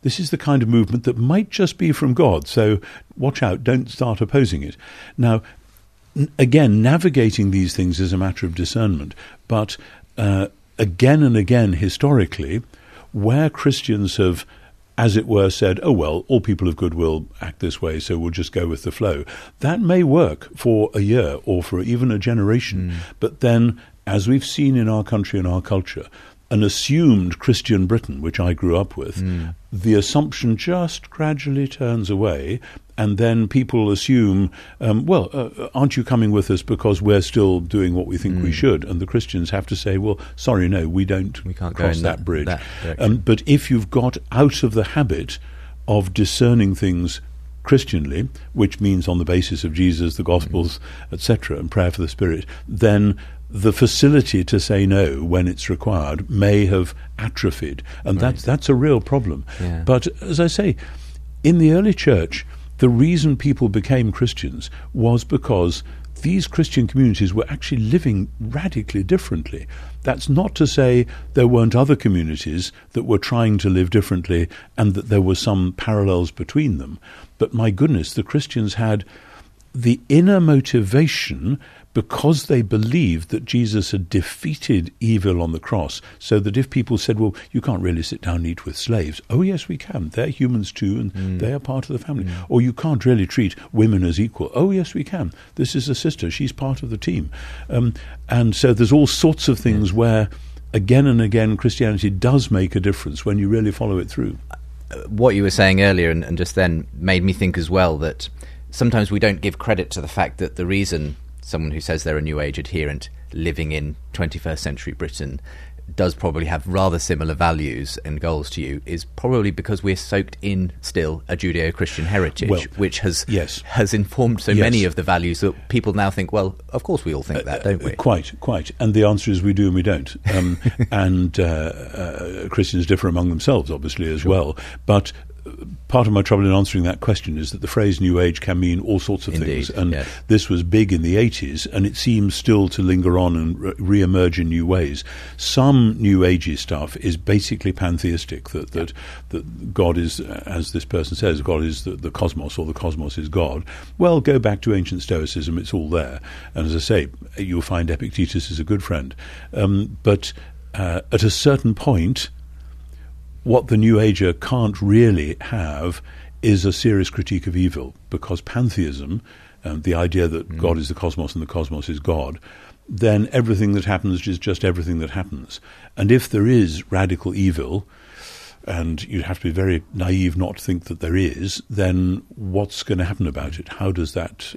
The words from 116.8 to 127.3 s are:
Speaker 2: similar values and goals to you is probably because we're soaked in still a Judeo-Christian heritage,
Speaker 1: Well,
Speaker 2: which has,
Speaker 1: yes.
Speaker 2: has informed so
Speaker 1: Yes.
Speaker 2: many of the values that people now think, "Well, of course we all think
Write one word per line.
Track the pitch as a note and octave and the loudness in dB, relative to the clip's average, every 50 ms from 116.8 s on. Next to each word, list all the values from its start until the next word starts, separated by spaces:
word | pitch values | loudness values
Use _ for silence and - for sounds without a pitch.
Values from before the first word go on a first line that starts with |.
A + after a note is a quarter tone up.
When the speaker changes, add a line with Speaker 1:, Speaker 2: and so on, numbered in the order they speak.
| F#2+ F#2+ E2+ | 2 2 0
Speaker 2:
similar | E2+ - - F2 D2 D#2+ D#2+ D#2 | -2 -2 -2 -2 -2 -2 -4 -2
values | D2 F2 E2+ E2 D#2 D2+ C#2 A#1 B1 C#2 C#2 - - - | 0 0 0 0 0 -4 -6 -6 -8 -8 -10 -10 -12 -10
and | D2 D2+ D2+ | -8 -8 -6
goals | D#2+ E2 E2 D2+ C#2+ - | -4 -4 -4 -4 -6 -8
to | - - | -8 -8
you | D2 C2 C#2 D2 - | -8 -8 -8 -10 -10
is | - E2+ F2 - | -10 -10 -10 -10
probably | - - - - B2 B2+ A#2+ G#2 G2+ | -12 -14 -6 -4 0 0 0 0 0
because | E2+ - F#2 - G#2+ F#2 - | -2 -4 -6 -6 -6 -4 -2
we're | G2+ F#2+ | -2 -2
soaked | - - - - G2 F#2+ - - - | -4 -4 -4 -2 -2 -2 -4 -10 -8
in | - G2+ G2 F#2 F#2 F2 - - | -6 -4 -2 -2 -2 -4 -6 -10
still | - - - F#2 D#2+ D#2 D#2+ D#2 - | -14 -6 -4 -2 -2 -2 -4 -6 -6
a | - - | -8 -8
Judeo-Christian | D#2+ - F2+ E2 E2+ D#2+ E2 E2 - F#2 - - - D#2+ | -4 -4 -4 -2 -2 -2 -2 -2 -4 -6 -6 -4 -6 -4
heritage, | E2+ G2+ G2+ F2+ D#2 - - - G2+ | -2 0 0 0 -2 -2 -4 -2 0
Speaker 1:
Well, | G2+ F2 - - - | 0 -2 -2 -8 -4
Speaker 2:
which | - G2+ F#2 - - | -2 -2 -2 -2 -2
has, | - F#2+ E2+ - - | -4 -2 -2 -4 -4
Speaker 1:
yes. | - A2+ F#2+ E2 - - - - | -2 -2 -2 -2 -4 -8 -12 -12
Speaker 2:
has | - - - G#2+ G2 - | -4 0 0 0 2 2
informed | G#2+ G2+ F#2+ - - B2+ A#2 A2+ G2+ | -2 -2 -2 0 0 0 0 0 0
so | - - G2+ | 0 2 4
Speaker 1:
Yes. | G#2 | 4
Speaker 2:
many | A2 A#2 B2 A2 G2 | 4 4 4 2 2
of | F2+ D#2+ | 0 -2
the | - E2+ | -2 0
values | F2 F#2 F2 F2 F2 E2+ - | 0 0 2 2 -2 -2 0
that | - G2 F2+ - - | 0 -2 -2 -2 -8
people | - - A#2+ - G#2+ | -2 -2 -2 0 0
now | F#2 G#2 G2+ G2 | 0 0 0 0
think, | F#2+ - F#2 E2+ | 0 -4 -4 -2
"Well, | - G#2+ F#2+ F#2+ F#2+ - - - | 0 0 0 -2 -4 -10 -16 -8
of | - B2+ - | -8 -8 -4
course | - F3+ C#3+ - | -4 -4 -4 -2
we | E2+ D2+ | -4 -4
all | C#2 C2+ | -4 -4
think | - | -4